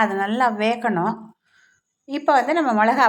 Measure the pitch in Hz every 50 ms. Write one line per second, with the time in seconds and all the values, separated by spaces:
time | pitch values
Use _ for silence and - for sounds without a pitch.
0 | 220 208 196 196 196 202 220 247 254 240 214 208 214 220 233 226 - 233 196 170
1 | 175 214 214 - - - - _ _ _ _ _ _ _ _ _ _ _ _ _
2 | _ - 269 294 294 320 285 262 240 269 320 339 311 262 226 208 214 226 254 -
3 | 254